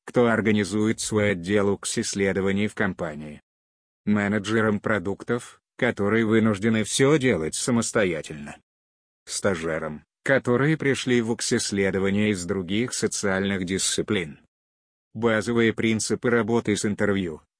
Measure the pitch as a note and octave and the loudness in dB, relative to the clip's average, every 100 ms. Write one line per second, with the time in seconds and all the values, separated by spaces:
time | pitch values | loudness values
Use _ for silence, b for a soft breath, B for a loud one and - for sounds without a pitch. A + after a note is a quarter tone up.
0 | - - A#2+ A2 G#2 G#2 F#2 G#2+ G#2+ A2+ | -2 2 4 4 4 2 2 0 0 0
1 | - G#2+ G#2 F#2+ E2+ G#2 G2+ G2 - - | -2 2 2 0 0 2 2 0 -4 -4
2 | G#2+ G2+ G2 F#2+ G2 G2 G#2 - G2+ F2 | -4 0 0 0 0 0 -2 -2 -4 -4
3 | E2+ D2+ D2+ D2+ _ _ _ _ _ _ | -8 -8 -12 -16 _ _ _ _ _ _
4 | - G#2 G2+ G#2+ G2 A2+ G#2+ G#2 - G#2+ | -2 0 0 -2 0 0 2 0 0 -2
5 | F#2 G2 - A#2+ - - _ - B2 - | -2 -6 -4 -6 -6 -20 _ -4 -2 0
6 | G2+ A2+ A2 A2 A2 G2 A2+ A2 G#2 - | 0 2 2 4 4 2 0 0 0 2
7 | C3+ D#3 B2+ F#2 D#2 - - A#2 A2+ A#2 | 4 4 2 0 -2 -4 0 0 0 0
8 | F#2+ D#2+ - D2+ D2 - _ _ _ _ | 0 -2 -8 -12 -14 -16 _ _ _ _
9 | _ _ - - G#2 F2+ E2 D#2+ D#2 D2+ | _ _ -12 -4 -2 -2 -4 -4 -6 -10
10 | - _ - C3+ B2 A#2+ C#3+ D#3 C#3 B2+ | -16 _ 0 0 2 2 2 0 0 0
11 | - B2 A2+ A2+ - A#2 - G2 G2 G2 | 2 2 2 -2 0 -2 0 0 0 0
12 | F#2+ G2+ G#2+ G2 F2 G2 E2+ G#2 B2 - | 0 2 0 0 -2 -4 -2 -2 -4 -2
13 | G#2+ - G2+ F#2+ G2 G2 F2+ F#2+ - - | -4 -2 -2 0 0 -2 -2 -2 -2 -2
14 | F#2 G#2 E2 C#2+ _ _ _ _ _ _ | -2 -2 -4 -12 _ _ _ _ _ _
15 | _ A2+ A2+ A2 G#2+ A#2 A2+ G#2+ A2+ A2 | _ -4 0 0 0 2 2 2 0 0
16 | - G#2+ B2+ A#2 G#2+ A#2 A2 G2+ G#2+ G2 | -2 -2 0 2 2 0 0 -2 -2 0
17 | G2+ G2 F2+ D2+ _ | 0 0 -2 -8 _